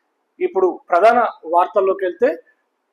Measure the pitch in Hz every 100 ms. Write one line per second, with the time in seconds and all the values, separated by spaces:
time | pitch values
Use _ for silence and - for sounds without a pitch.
0 | _ _ _ - 175 185 185 - - 175
1 | 214 240 214 - 160 170 180 214 190 190
2 | 185 175 254 339 _ _ _ _ _